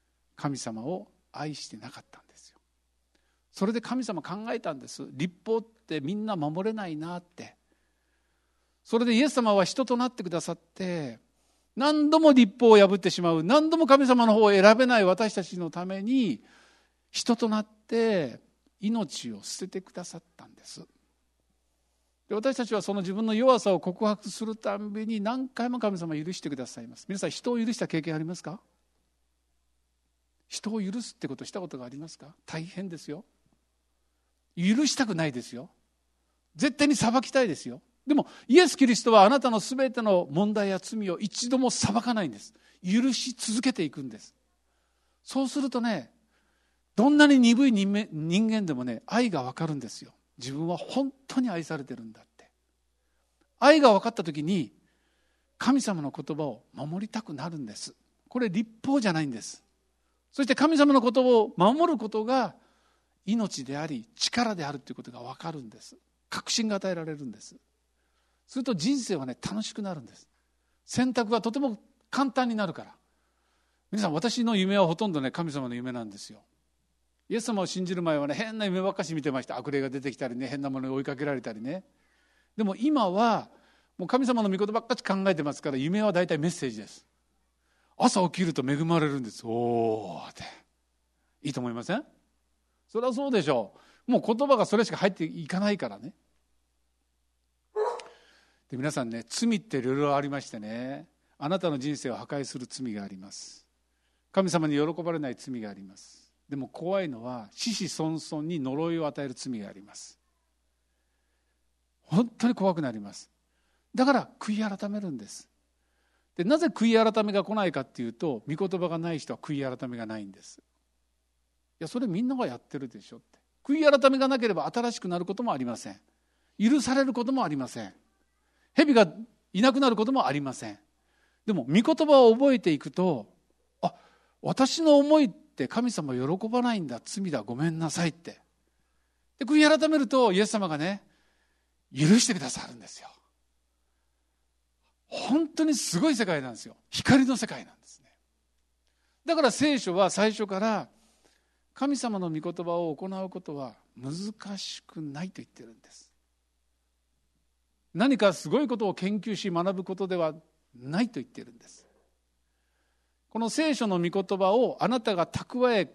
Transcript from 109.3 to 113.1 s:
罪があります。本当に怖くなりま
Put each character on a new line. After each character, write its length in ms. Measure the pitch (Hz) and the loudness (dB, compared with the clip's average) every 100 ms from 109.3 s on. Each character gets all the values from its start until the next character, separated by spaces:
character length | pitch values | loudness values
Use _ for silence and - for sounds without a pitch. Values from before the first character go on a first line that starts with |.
罪 240 | 123 135 113 | -10 -10 -10
が 100 | 98 | -10
あ 40 | |
り 100 | 95 | -16
ま 120 | 101 | -20
す。 260 | - - _ _ _ _ _ _ _ _ _ _ _ _ _ _ _ _ _ _ _ | -20 -20 _ _ _ _ _ _ _ _ _ _ _ _ _ _ _ _ _ _ _
本 260 | - 165 240 | 0 2 2
当 180 | - 233 | 0 0
に 80 | |
怖 180 | 214 190 | 2 0
く 80 | 170 | 0
な 100 | 135 | -4
り 80 | 110 | -6
ま 120 | 101 | -12